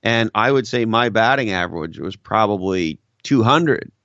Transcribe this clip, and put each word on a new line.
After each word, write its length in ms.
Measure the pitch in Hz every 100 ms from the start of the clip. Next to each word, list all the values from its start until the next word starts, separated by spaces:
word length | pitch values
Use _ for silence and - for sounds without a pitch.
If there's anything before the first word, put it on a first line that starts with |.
And 280 | - 117 110
I 160 | 104 120
would 160 | 139 107
say 200 | 123 113
my 240 | 113 120
batting 400 | 107 113 135 113
average 480 | 92 87 85 80 -
was 180 | 78 98
probably 800 | - 107 107 101 95 92 82 73 _ _
two 200 | - 139
hundred 500 | 113 160 165 127 - _